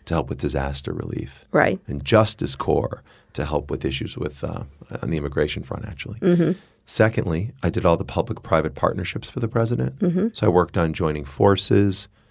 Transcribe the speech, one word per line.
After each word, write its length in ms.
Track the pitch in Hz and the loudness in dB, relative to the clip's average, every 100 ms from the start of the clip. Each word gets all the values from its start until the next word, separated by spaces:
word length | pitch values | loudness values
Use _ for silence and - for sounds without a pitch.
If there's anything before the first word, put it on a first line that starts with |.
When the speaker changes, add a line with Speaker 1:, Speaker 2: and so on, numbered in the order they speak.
| - | -4
Speaker 1:
to 80 | |
help 140 | 82 67 | -2 -2
with 100 | - | -4
disaster 540 | 73 69 69 69 - | -2 -2 -4 -4 -6
relief. 520 | 82 - - - - _ | -8 -6 -8 -10 -14 _
Speaker 2:
Right. 260 | 156 - 190 - | 2 2 0 -6
Speaker 1:
And 180 | 71 | -8
Justice 520 | - 110 110 - - - | 2 4 4 0 -6 -4
Corps 460 | - 73 58 - _ _ _ | 0 0 0 -6 _ _ _
to 100 | - | -8
help 260 | 73 73 71 | -2 -2 -4
with 140 | 73 | -4
issues 320 | - - - - | -4 -4 -6 -6
with, 260 | 82 - | -8 -8
uh, 200 | - - - - - - | -8 -8 -12 -16 -14 -8
on 80 | 60 | -4
the 60 | 78 | -4
immigration 460 | 71 71 76 - | -2 -2 -2 -2
front, 220 | - - - | -8 -10 -10
actually. 320 | - - 110 | -12 -12 -2
Speaker 2:
Mm-hmm. 320 | 175 175 160 180 _ _ - | 2 4 2 0 _ _ -6
Speaker 1:
Secondly, 680 | - 110 - - 80 107 - | 2 2 2 -2 -2 -4 -2
I 80 | 87 | -2
did 140 | - | 2
all 120 | 85 82 | 4 4
the 80 | |
public-private 720 | - 90 - - - 82 76 | 2 -2 -2 -4 0 0 0
partnerships 560 | 69 85 82 92 - - | 0 0 0 -4 -8 -8
for 80 | 123 | -6
the 80 | 117 | -2
president. 500 | 117 113 123 131 135 | 0 0 0 -4 -2
Speaker 2:
Mm-hmm. 280 | 180 175 226 | -2 0 -2
Speaker 1:
So 140 | - 104 | 0 4
I 40 | |
worked 260 | 87 85 95 | 6 4 2
on 140 | 82 | 0
joining 320 | 78 82 76 | 0 -2 -2
forces, 840 | 71 - 101 95 - 104 101 95 - _ _ | -4 4 6 6 4 4 4 0 -8 _ _